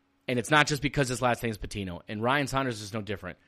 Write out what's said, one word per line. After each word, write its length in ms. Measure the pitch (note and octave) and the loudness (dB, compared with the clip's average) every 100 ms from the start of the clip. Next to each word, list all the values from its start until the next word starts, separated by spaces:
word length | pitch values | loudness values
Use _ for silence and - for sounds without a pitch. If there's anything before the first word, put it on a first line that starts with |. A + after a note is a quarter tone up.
| _ _ - | _ _ -4
And 120 | B2 | -2
it's 120 | G#2+ | 4
not 160 | D3+ D3 | 4 6
just 140 | C#3+ | 2
because 260 | C#3 D3 B2+ | 0 0 0
his 140 | A#2+ | 2
last 220 | B2 A#2 | 2 2
name 80 | A#2+ | -2
is 60 | G#2+ | -4
Pitino. 440 | - G#2+ F#2+ E2+ - | -6 -6 -6 -8 -8
And 160 | G#2+ | -2
Ryan 240 | A#2 C#3+ C3+ | 2 2 0
Saunders 340 | C3+ C3 G#2+ | 0 -2 -4
is 120 | G#2 | -6
no 80 | A2 | -8
different. 360 | G2+ G2 F2+ - | -6 -8 -8 -12